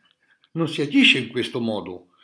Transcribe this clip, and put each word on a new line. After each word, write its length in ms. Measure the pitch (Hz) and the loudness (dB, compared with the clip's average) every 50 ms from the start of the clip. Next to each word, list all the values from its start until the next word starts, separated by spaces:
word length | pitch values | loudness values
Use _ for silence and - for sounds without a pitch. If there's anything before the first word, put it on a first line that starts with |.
| _ _ _ _ _ _ _ _ _ _ | _ _ _ _ _ _ _ _ _ _
non 160 | - 165 165 139 | -4 -4 -4 -2
si 120 | - - | -2 -4
agisce 380 | 143 143 - 277 247 - - 135 | -4 2 4 6 6 6 4 4
in 100 | 117 113 | 0 -4
questo 320 | 120 123 110 - - 127 | -4 -4 -4 -4 -4 -4
modo, 480 | 117 113 107 101 87 90 92 90 - _ _ _ | -2 -2 -4 -4 -6 -10 -12 -14 -16 _ _ _